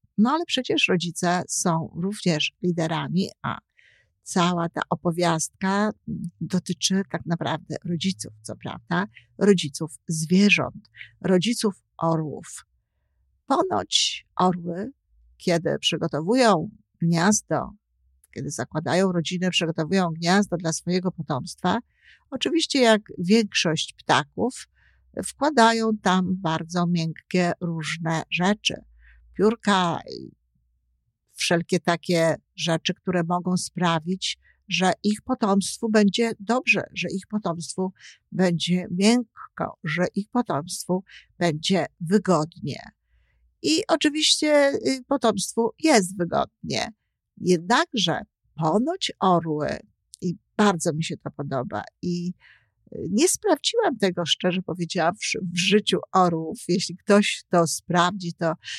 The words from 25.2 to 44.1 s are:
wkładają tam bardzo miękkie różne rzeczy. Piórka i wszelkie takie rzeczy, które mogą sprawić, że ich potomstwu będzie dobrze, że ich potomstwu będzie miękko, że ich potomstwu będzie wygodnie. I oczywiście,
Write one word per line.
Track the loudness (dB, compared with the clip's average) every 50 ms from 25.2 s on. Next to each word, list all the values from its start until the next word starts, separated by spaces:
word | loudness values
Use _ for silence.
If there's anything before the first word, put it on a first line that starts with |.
| -8
wkładają | -8 -6 -2 -2 2 6 6 6 6 6 4 0 0 -2 0
tam | 2 2 2 2 2 0 -2
bardzo | -2 -2 -2 -2 -2 -4 -4 -2 0 0
miękkie | 2 2 0 0 -2 -6 -10 _ _ 0 2 2 2 0 -2
różne | -4 -6 -4 -4 -6 -6 -6 -4 -2 -2 -2 -2 -4 -4
rzeczy. | -4 0 0 0 0 0 -2 -4 -4 -4 -10 -20 _ _ -20 -20 -20 -20 _ _ -2
Piórka | 2 2 2 2 2 0 2 2 2 2 0 -2 -4 -8 -12
i | -14 -14 -14 -18 -20 _ _ _ _ _ _ _ _ _ _ _ _ _ _ _ _ _ _ _
wszelkie | _ -6 0 0 0 0 2 0 -2 0
takie | 2 0 -2 -2 -2 0 2 2 2 2 0 -2 _ _ _
rzeczy, | -6 -2 -2 -2 0 -2 -4 -6
które | -4 _ -2 -2 0 0
mogą | 0 -2 -2 0 0 -2
sprawić, | -2 -2 -4 -4 -2 0 0 0 0 -2 -4 -6 -4 -4 -8 -8 -10 _ _ _ _ _ -6
że | -2 0 2 0 0 0
ich | 0 -2 -2 -2
potomstwu | -4 -6 -2 -2 0 2 2 2 0 -2 -6 -6 -4 2
będzie | 4 4 4 4 4 2 -2 -2 -4 -6
dobrze, | -4 -2 -2 0 0 0 0 0 -2 -4 -8
że | -8 -6 -6
ich | -6 -8 -8
potomstwu | _ -8 -4 -4 -4 -6 -6 -8 -10 -6 -6 -6 -6 -6 _ -20 -20 -20 _ _ _
będzie | -2 0 2 2 2 0 0 0 0 0 0 -4
miękko, | -2 2 4 4 4 4 0 -4 _ -20 -20 -18 _ -6 -6 -6 -6 _ -8
że | -6 -2 -2 -2 -2 -2
ich | -4 -6 -2
potomstwu | -2 -2 -2 -2 -4 -4 -4 -6 -10 -10 -4 -2 -2 -4 -4 -8 -18 -20 -20 _ _ -2
będzie | 0 0 0 0 0 0 2 2 0 -2 -6 _
wygodnie. | -2 0 2 2 4 4 2 2 2 -2 -6 -10 -10 -8 -8 -10 -14 -18 -20 _ _ _ _ _ _ _ _ _ _ _ _ _
I | 0 2 2 2 2 0
oczywiście, | 0 2 2 0